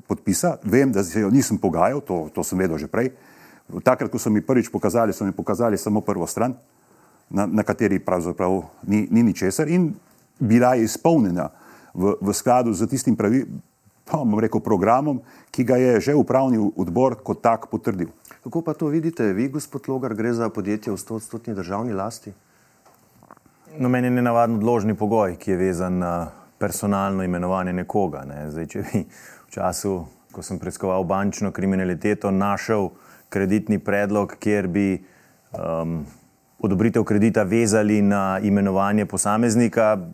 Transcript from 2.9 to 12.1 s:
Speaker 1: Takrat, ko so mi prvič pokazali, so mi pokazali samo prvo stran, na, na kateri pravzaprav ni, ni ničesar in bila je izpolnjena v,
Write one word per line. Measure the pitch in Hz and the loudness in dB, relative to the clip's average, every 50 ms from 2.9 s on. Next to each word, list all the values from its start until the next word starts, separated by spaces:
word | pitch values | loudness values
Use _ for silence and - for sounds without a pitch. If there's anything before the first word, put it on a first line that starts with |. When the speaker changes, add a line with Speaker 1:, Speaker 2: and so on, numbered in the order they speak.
| - 107 123 127 - - - - - - - - - - _ - 92 92 - | -2 -2 -2 -2 -4 -8 -18 -20 -20 -20 -20 -20 -20 -20 _ -12 -12 0 2
Speaker 1:
Takrat, | 127 127 - - - | 2 2 2 0 -4
ko | - 113 | -4 -4
so | - 117 | 0 2
mi | 107 104 | 2 2
prvič | - - 135 123 107 - | 2 2 2 2 2 0
pokazali, | - 101 - 101 104 120 117 104 90 | -2 -2 -2 0 2 2 2 0 0
so | - 104 | -2 -4
mi | 98 | -4
pokazali | 90 - 82 - 101 90 120 113 101 92 | -4 -4 -4 -4 -2 0 0 0 0 0
samo | - 110 104 107 | 0 -2 -2 -2
prvo | - - 98 92 85 - | -2 -2 -4 -4 -4 -4
stran, | - 101 113 131 131 - _ _ _ _ _ _ _ _ _ _ _ _ _ _ | -2 -2 -2 -2 -4 -8 _ _ _ _ _ _ _ _ _ _ _ _ _ _
na, | - 98 104 | -2 -2 -2
na | 92 - 107 101 | 0 0 0 0
kateri | - 101 - 110 98 101 92 | 0 0 0 0 0 0 0
pravzaprav | - - 92 87 82 90 82 - 92 90 95 92 80 - - - - - | 0 0 -2 0 -2 -4 -4 -2 0 0 0 -2 -2 -8 -14 -14 -4 0
ni, | 104 107 104 - | 0 0 0 2
ni | - 117 120 | 4 4 4
ničesar | 107 - - 95 92 - - 156 147 | 4 2 0 -2 -2 0 0 0 2
in | 170 185 175 151 110 - - _ _ _ _ _ _ _ | 2 2 2 0 -2 -6 -12 _ _ _ _ _ _ _
bila | - 104 113 120 123 123 131 | 0 4 4 6 6 4 4
je | 120 113 | 4 2
izpolnjena | 110 - - - 165 170 151 110 92 87 90 76 73 - - - - - - - - _ | 0 -2 0 2 2 4 4 4 2 0 -2 -4 -6 -8 -14 -20 -20 -20 -20 -20 -14 _
v, | 87 92 104 | 0 0 0